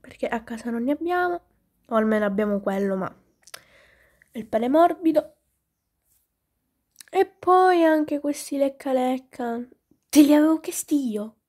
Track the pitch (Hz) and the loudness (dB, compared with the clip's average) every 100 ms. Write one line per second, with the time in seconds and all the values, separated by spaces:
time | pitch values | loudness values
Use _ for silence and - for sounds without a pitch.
0 | - - 247 226 226 226 240 233 240 294 | -20 -10 -8 -8 -10 -12 -8 -6 -4 -4
1 | 330 359 359 349 _ _ _ _ _ 226 | -4 -2 -2 -6 _ _ _ _ _ -2
2 | 220 214 208 196 214 202 202 196 196 190 | 0 0 -2 -2 -2 -2 -4 -4 -2 -4
3 | 185 - _ _ _ - _ _ _ _ | -6 -12 _ _ _ -20 _ _ _ _
4 | _ _ _ 247 220 277 240 302 339 330 | _ _ _ -16 -6 -4 0 4 2 2
5 | 330 311 - _ _ _ _ _ _ _ | 0 0 -2 _ _ _ _ _ _ _
6 | _ _ _ _ _ _ _ _ _ _ | _ _ _ _ _ _ _ _ _ _
7 | - 370 381 _ - 370 370 359 320 311 | -4 0 0 _ 2 4 6 4 4 2
8 | 302 294 294 285 - 277 277 269 285 262 | 0 -4 -4 -6 -6 -2 -2 -4 -4 -2
9 | 254 262 262 - 240 233 247 _ _ _ | -2 -4 -8 -10 -8 -8 -10 _ _ _
10 | _ 285 285 294 302 320 311 339 - 294 | _ 4 6 6 4 0 -4 -12 -4 -4
11 | 262 208 214 _ | -4 -6 -10 _